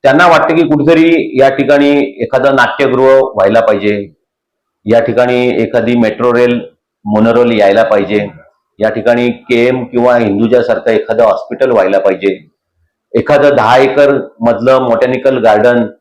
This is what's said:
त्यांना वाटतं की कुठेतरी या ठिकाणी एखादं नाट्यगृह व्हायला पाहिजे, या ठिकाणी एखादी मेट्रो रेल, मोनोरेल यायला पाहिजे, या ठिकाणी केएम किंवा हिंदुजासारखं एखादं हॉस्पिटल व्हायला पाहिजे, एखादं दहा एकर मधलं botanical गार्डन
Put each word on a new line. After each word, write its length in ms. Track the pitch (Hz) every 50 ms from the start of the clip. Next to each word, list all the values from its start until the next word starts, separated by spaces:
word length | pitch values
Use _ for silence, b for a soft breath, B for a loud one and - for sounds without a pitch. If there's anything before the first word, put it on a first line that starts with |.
त्यांना 240 | - 135 135 156 180
वाटतं 300 | 175 165 151 - - 165
की 60 | 165
कुठेतरी 760 | 170 143 151 147 135 151 165 160 160 165 165 160 - - - 127
या 80 | 135 135
ठिकाणी 720 | 135 139 139 131 143 143 143 143 143 143 143 - - -
एखादं 340 | 117 - - 131 127 139 139
नाट्यगृह 640 | 135 123 - - - 143 135 127 123 131 131 135 135
व्हायला 420 | 131 - - 101 95 98 107 113
पाहिजे, 520 | 113 110 107 98 101 104 104 101 101 90 _ _ _ _ _ _ _ _ _ _ _ _ _ _ _
या 160 | 104 113 117
ठिकाणी 640 | 113 113 113 117 123 123 123 123 123 123 - 80
एखादी 340 | 113 - - 120 110 113 120
मेट्रो 380 | 120 117 107 107 - 120 123 117
रेल, 260 | 120 123 120 120 120 - - _ _ _ _ _ _ _
मोनोरेल 560 | 104 107 107 110 117 113 120 123 120 113 107
यायला 220 | 104 98 98 110
पाहिजे, 460 | 113 110 107 101 98 90 104 104 104 101 - - - _ _ _ _ _ _ _
या 120 | 107 110
ठिकाणी 400 | - 117 104 120 120 120 120 123
केएम 540 | 120 - - - 123 117 120 127 131 127 123
किंवा 320 | 123 - 120 120 123 120
हिंदुजासारखं 760 | 120 117 104 98 101 117 110 123 123 120 117 110 - - 117
एखादं 340 | 110 104 - - 110 110 120
हॉस्पिटल 460 | - - - - - 120 - 135 127
व्हायला 280 | 120 107 95 95 98 98
पाहिजे, 500 | 95 98 95 90 95 98 92 90 - _ _ _ _ _ _ _ _ _ _ _ _ _ - 113
एखादं 380 | 113 - 147 143 147 143 143
दहा 200 | 135 107 110 123
एकर 360 | 131 135 135 135 147 143 143 147 127 - - _ _
मधलं 480 | 113 117 117 110 117 131 131 131 131 120
botanical 560 | 117 113 123 123 127 127 - 135 135 127 110
गार्डन 420 | 113 107 107 107 123 120 120 113 104 - _